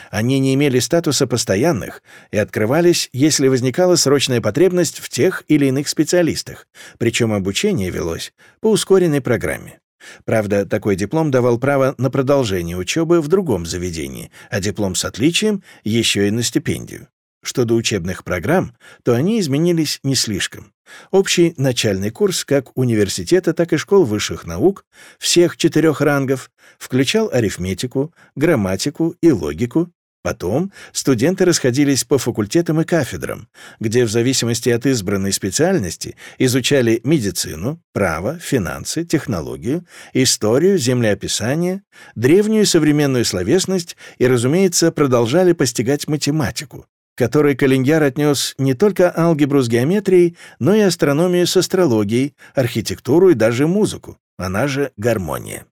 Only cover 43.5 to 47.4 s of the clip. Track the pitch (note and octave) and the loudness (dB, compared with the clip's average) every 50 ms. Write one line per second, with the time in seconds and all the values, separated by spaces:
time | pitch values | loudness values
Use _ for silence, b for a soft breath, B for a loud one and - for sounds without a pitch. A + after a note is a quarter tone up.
43.5 | D#3+ F#3+ - F#3 F#3+ F#3 F3 - B B B B B B A#2+ B2+ B2+ A#2+ A2+ B2+ | 0 0 0 -2 -4 -4 -4 -8 B B B B B B 2 2 2 2 2 2
44.5 | D#3 F#3 G3 F3+ F3 - E3+ E3 D#3+ - D3 C3 B2 A#2+ A#2+ A2 C#3 F3+ F#3 F3+ | 2 2 2 2 2 2 0 0 2 2 2 2 4 2 2 2 2 2 4 2
45.5 | E3+ - D3 B2 - - G#2+ B2 C#3+ D3 - - D3+ D3 - C#3+ D3+ D#3+ B2+ F2+ | 2 2 0 -2 -2 -2 -2 -2 -2 -2 -2 -4 -4 -2 -2 -2 -2 0 -2 -2
46.5 | - - D3+ - - C3 - _ _ _ _ _ _ - A#2+ A2 - D3+ | -4 -8 -12 -14 -16 -20 -20 _ _ _ _ _ _ -4 -2 0 2 2